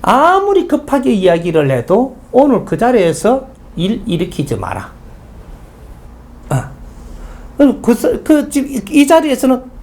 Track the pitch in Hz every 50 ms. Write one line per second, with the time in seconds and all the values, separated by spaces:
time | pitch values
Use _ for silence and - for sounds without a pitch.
0 | - - 214 254 294 339 370 392 392 403 403 370 - - 294 311 - - 285 277
1 | 247 262 240 196 185 180 170 170 165 175 160 160 147 135 131 123 117 - 175 214
2 | 254 269 - - - - - 247 277 294 254 185 139 - - 151 220 240 254 233
3 | 180 165 151 - - 208 254 269 262 - - - - - - - 170 190 226 214
4 | - 226 180 160 180 175 - - 143 - 117 98 95 90 - - - - - -
5 | - - - - - - - - - - - - - - - - - - - -
6 | - - - - - - - - - - 143 131 - - - - - - - -
7 | - - - - - - - - - - - - 285 269 208 - - - 247 240
8 | - - - - - - 311 294 247 196 - 285 262 269 277 247 - - 302 294
9 | 285 269 330 330 320 302 262 247 - 262 262 247 - - - -